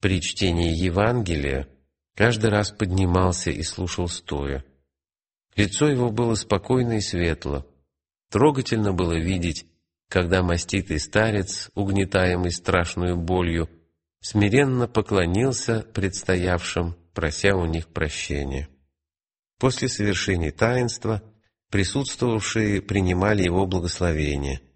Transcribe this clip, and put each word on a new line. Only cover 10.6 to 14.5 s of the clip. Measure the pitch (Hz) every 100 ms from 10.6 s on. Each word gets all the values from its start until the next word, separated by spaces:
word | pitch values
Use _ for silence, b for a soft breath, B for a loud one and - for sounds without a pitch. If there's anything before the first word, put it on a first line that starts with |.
| - 101 92 78
старец, | - 104 110 104 95 - -
угнетаемый | - 98 98 95 - 92 90 90
страшную | 85 - 92 87 - 90 87
болью, | 85 92 87 82 80 - _ _ _ _
смиренно | - 107 104